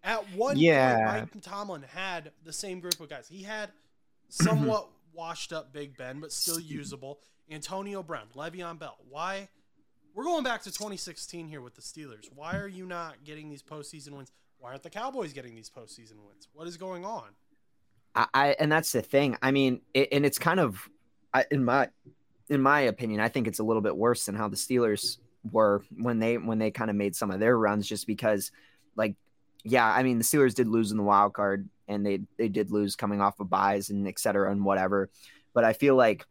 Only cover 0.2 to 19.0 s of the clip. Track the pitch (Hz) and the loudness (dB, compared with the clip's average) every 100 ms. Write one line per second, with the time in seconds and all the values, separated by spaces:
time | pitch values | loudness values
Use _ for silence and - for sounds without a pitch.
0.2 | 202 185 247 143 165 147 131 117 110 107 | -6 -2 0 6 6 8 6 4 2 -2
1.2 | - 208 185 202 208 160 135 180 190 175 | -6 -14 -14 -12 -10 -12 -12 -10 -8 -8
2.2 | 151 _ 160 151 202 185 175 170 156 143 | -12 _ -14 -12 -10 -10 -6 -8 -8 -16
3.2 | - 175 196 214 208 _ _ _ _ _ | -16 -18 -12 -10 -12 _ _ _ _ _
4.2 | _ - 175 160 143 107 - _ _ 165 | _ 0 2 2 0 -2 -4 _ _ -14
5.2 | 165 165 - 160 151 143 143 135 127 139 | -12 -10 -10 -10 -12 -14 -16 -14 -14 -12
6.2 | 151 - - 165 160 151 139 135 135 143 | -10 -6 -4 -4 -8 -12 -12 -14 -16 -18
7.2 | _ _ _ 156 147 190 202 196 165 147 | _ _ _ -16 -10 -10 -10 -10 -10 -12
8.2 | 107 120 160 175 170 165 151 101 123 139 | -12 -14 -12 -10 -12 -12 -16 -18 _ -10
9.2 | 180 196 196 _ _ _ _ _ _ 202 | -8 -8 -12 _ _ _ _ _ _ -10
10.2 | 285 330 254 226 202 - 208 190 - 156 | -4 -2 -2 -6 -8 -10 -10 -10 -14 -14
11.2 | - 175 160 151 123 _ - 156 147 107 | -14 -14 -14 -14 -18 _ -20 -18 -20 -20
12.2 | - 135 156 190 202 185 185 175 165 123 | -20 -16 -8 -8 -8 -14 -12 -10 -12 -14
13.2 | 147 151 151 143 _ 156 143 160 139 139 | -18 -16 -16 -18 _ -16 -16 -18 -18 -18
14.2 | 131 _ _ _ 123 135 165 202 254 262 | -20 _ _ _ -18 -16 -14 -10 -10 -8
15.2 | 170 135 123 113 107 - 113 - 110 107 | -10 -10 -18 -20 -20 -20 -20 -20 -20 -20
16.2 | 104 101 101 147 165 170 185 175 190 220 | -20 _ _ -16 -16 -14 -12 -12 -10 -12
17.2 | 107 _ _ _ _ _ _ _ _ - | -14 _ _ _ _ _ _ _ _ -2
18.2 | - 131 143 - 151 156 160 127 | 2 2 2 2 2 2 2 -2